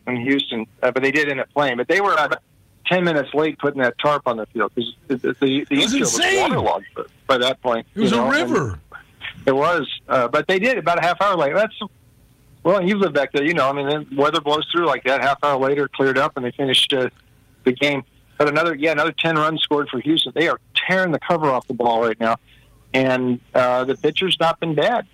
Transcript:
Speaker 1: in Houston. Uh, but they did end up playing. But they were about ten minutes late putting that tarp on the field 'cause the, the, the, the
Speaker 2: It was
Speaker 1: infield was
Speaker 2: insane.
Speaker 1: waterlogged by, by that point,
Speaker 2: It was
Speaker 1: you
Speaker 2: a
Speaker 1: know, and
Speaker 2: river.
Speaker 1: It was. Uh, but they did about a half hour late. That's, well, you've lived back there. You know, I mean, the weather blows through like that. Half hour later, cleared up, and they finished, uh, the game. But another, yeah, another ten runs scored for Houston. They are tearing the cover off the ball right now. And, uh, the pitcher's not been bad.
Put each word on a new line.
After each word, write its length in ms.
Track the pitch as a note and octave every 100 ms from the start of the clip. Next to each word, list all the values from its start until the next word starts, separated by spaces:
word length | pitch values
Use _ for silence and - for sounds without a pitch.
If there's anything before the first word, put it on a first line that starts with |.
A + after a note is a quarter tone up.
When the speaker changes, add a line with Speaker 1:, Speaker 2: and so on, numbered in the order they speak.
| -
Speaker 1:
in 100 | B2
Houston. 500 | B2+ C#3 - A#2 A2+ -
Uh, 80 | B2+
but 120 | C3
they 80 | C3+
did 180 | D3 C#3+
end 100 | C3
up 80 | A2+
playing. 220 | C#3+ C#3 A#2+
But 100 | B2
they 120 | F#3
were 120 | G3+
about 260 | D#3+ C#3 D#3+ _ _ _ _ -
ten 180 | F3+
minutes 280 | F3 D3+ -
late 260 | C#3+ D#3 -
putting 220 | C#3 C3+
that 140 | B2 -
tarp 240 | D3 C#3+ B2+
on 100 | A2+
the 80 | G#2+
field 260 | A2+ G#2
'cause 200 | - A#2 - -
the, 100 | B2+
the, 120 | C3
the, 60 | -
the 160 | C3+ C#3 -
Speaker 2:
It 0 |
was 140 | C#3+ G#3
Speaker 1:
infield 60 | C4+
was 140 | G#3+ C#4+
Speaker 2:
insane. 240 | F4+ F#4+
Speaker 1:
waterlogged 420 | D#4+ - G#2 E2 -
by, 80 | - - _ -
by 120 | B2+
that 220 | B2 C3
point, 240 | C3 A#2 -
Speaker 2:
It 60 | G3
was 100 | G3+
Speaker 1:
you 80 | A#3
Speaker 2:
a 20 |
Speaker 1:
know, 100 | B3+
and 180 | D4 F4
Speaker 2:
river. 280 | A#3 A#2 E2+ - - - - - - -
Speaker 1:
It 80 |
was. 340 | C3+ D#3 E3+ C3 - -
Uh, 200 | C3 A#2+
but 180 | D3 D3+
they 100 | F#3+
did 200 | A#3+ A3+
about 200 | D#3+ E3+
a 40 |
half 200 | E3 -
hour 140 | G3+ F3
late. 180 | C#3+
That's, 200 | F3 G#3+ - G#3 _ _ _ _ _ _ -
well, 180 | E3 G3
you've 160 | F3+ G#3
lived 160 | F#3
back 180 | D3 C3
there. 120 | C#3+
You 100 | D3
know, 140 | E3+ C3
I 40 |
mean, 140 | C#3+ C#3
the 200 | D3+ C#3 C#3
weather 200 | D3 D#3+
blows 260 | C#3+ D3+ D3+
through 140 | E3+ E3
like 180 | B2
that. 180 | B2+ C3+
Half 160 | C3 C#3
hour 140 | D3 C3+
later, 300 | C3+ C#3+ C#3
cleared 300 | - C3+ C3
up, 140 | D3+ C3+
and 80 |
they 60 | B2
finished, 400 | - C#3 B2+ -
uh, 160 | C3+ B2 - _ _ _ _
the 80 | C3
game. 300 | B2 D3 C#3 - _ _ -
But 120 | D3
another, 260 | D3+ E3+
yeah, 180 | C#3+ D#3+
another 200 | D3 D#3+
ten 240 | - E3 D#3
runs 260 | D#3 D#3+
scored 260 | - D3 C#3+
for 120 | B2
Houston. 320 | C#3+ D#3+ C3+
They 140 | C#3+ D#3+
are 120 | B2+ _ - -
tearing 260 | F#3 F#3
the 60 | C#3
cover 260 | - E3+ D3+
off 160 | B2 -
the 80 |
ball 280 | A#2+ A#2 A2+
right 160 | A#2 A2
now. 160 | A2+ A2+ _ - _ - -
And, 460 | C3 C3 B2+ B2 B2 _
uh, 300 | C3 B2+ B2+
the 100 | B2+ B2
pitcher's 420 | D3+ - F#3 -
not 180 | E3 D#3+
been 140 | E3
bad. 320 | D3 F#3 A#3+ -